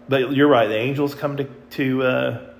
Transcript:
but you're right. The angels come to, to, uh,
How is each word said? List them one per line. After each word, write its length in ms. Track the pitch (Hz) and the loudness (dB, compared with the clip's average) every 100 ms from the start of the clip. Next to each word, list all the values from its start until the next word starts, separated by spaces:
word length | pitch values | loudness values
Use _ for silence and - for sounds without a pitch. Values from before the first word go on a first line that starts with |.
| - | -4
but 240 | 135 123 | -2 0
you're 160 | 139 147 | 2 6
right. 180 | 123 107 | 6 4
The 100 | 107 | 0
angels 360 | 127 139 143 | -4 -2 -4
come 220 | - 147 143 | -4 -8 -6
to, 80 | 131 - - | -8 -12 -14
to, 320 | - 135 131 | -4 -2 0
uh, 380 | 127 127 127 117 - | 0 0 -4 -6 -14